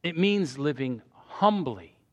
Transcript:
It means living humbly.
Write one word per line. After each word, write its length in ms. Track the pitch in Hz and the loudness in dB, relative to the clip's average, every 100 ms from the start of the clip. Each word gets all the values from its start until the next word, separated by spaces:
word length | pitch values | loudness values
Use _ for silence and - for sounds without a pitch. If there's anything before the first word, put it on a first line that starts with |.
It 160 | 170 165 | -4 2
means 400 | 190 202 165 127 | 2 4 0 -2
living 440 | 143 127 131 120 _ | -2 -2 -4 -4 _
humbly. 840 | - - - 208 208 147 104 87 _ _ | -20 -20 0 2 2 -2 -6 -12 _ _